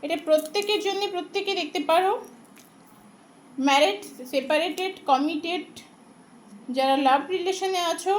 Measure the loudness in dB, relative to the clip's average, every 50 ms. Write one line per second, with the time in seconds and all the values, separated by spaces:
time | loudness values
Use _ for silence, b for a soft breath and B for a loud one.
0 | -4 -4 -4 -4 0 2 2 2 2 0 -4 -4 0 0 0 0 0 -2 -2 -2
1 | -4 -4 -4 -6 -8 -6 -6 -6 -2 -2 -2 -2 -4 -4 -4 -6 0 2 2 4
2 | 4 2 0 -2 -6 -12 -20 -20 -20 -20 -20 -20 -20 -20 -20 -20 -20 -20 -20 -20
3 | -20 -20 -20 -20 -20 -20 -20 -20 -20 -18 -8 -2 2 4 6 6 4 4 2 -2
4 | -8 -14 -16 -16 -14 -4 -4 -4 0 2 0 2 2 0 -2 -4 -6 -6 -6 -8
5 | 0 2 2 2 4 0 -2 -4 -4 -4 -6 -6 -6 -8 -16 -20 -20 -20 -20 -20
6 | -20 -20 -20 -20 -20 -20 -20 -20 -20 -20 -20 -20 -12 -6 -2 0 2 4 4 4
7 | 4 4 4 4 2 0 -4 -2 0 -2 -2 -2 -2 -2 -2 0 0 -2 -2 -2
8 | 0 0 0